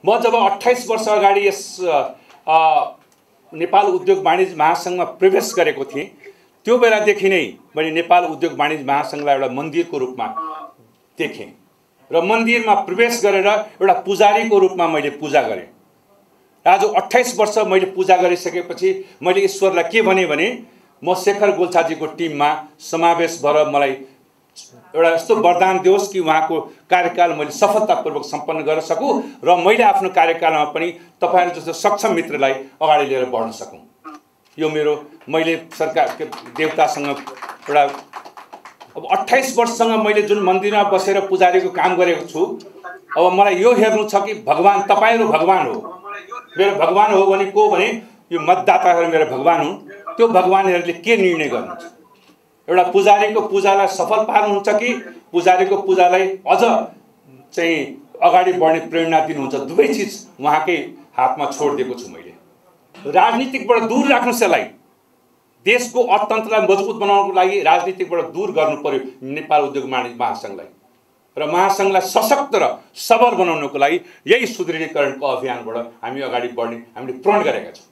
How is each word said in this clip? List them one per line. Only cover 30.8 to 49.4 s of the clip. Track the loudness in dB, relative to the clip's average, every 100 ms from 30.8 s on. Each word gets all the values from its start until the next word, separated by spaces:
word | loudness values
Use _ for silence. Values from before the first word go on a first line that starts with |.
| -6 -8 -20 _
तपाईँहरू | 0 2 0 -4
जस्तो | -10
सक्षम | -4 -2 0 0
मित्रलाई | -2 -4 -2 0
अगाडि | -2 -10 _ 2 2 2
लिएर | -2
बढ्न | -2 -4 -6
सकूँ।" | -10 -16 -18 -20 _ -20 -20 _ _ _ -6
यो | -4
मेरो, | -2 -2 -2 -8 -20 -4
मैले | -2 0 -4 -6 -6
सरकार, | -2 0 -2 -2
के, |
देवतासँग | -12 -12 -16 -4 -4 0 0 0 -6
एउटा, | -6 -10 -16 -18 -16 0 2 2 -2 -16 -18 -18 -20 -20 -20 -20 _ -20 -16
अब | -2
अट्ठाइस | -2 2 0 2 0
वर्षसँग | 0 0 0 2 2
मैले | 0
जुन | 2 0
मन्दिरमा | 2 0 0 0
बसेर | 2 0 2 0
पुजारीको | 0 2 4 4 0
काम | -2 0 2
गरेको | 0 0 -6
छु, | -4 -4 -4 -16 -20 -20 -20 _ 2
अब | 2
मलाई | 4 2
यो | 4 4
हेर्नु | 4 2 2 0
छ |
कि | -2 -2
भगवान, | -6 -2 2 4 2
तपाईँहरू | 2 2 4 2 2
भगवान | 2 2 2 0
हो। | -6 -12 -18 -16 -16 -14 -16 -12 -2
मेरो | 0 2
भगवान | 2 4 4
हो | 4 4
भने | 2
को | 0 2 2
भने | 2 0 -4 -12 _ _
यो | -4
मतदाताहरू | 2 2 4 4 4 2 2
मेरो | 2 0
भगवान | 0